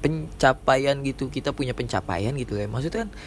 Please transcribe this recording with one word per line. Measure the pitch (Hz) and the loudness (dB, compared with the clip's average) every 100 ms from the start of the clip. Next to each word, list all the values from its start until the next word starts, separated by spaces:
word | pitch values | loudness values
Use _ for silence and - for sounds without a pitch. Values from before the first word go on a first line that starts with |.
pencapaian | 143 160 151 - 135 131 - 135 139 139 139 | 0 0 -4 2 4 4 4 4 4 0 0
gitu. | 131 131 | -4 -4
Kita | 135 135 | -4 -4
punya | 135 131 120 | -2 -2 -2
pencapaian | 120 98 - 90 107 | -2 -2 0 0 0
gitu | 139 120 104 | -2 -2 -4
ya. | 104 | -4
Maksudnya | 117 151 220 220 | -4 -2 -2 -4
kan, | - | -8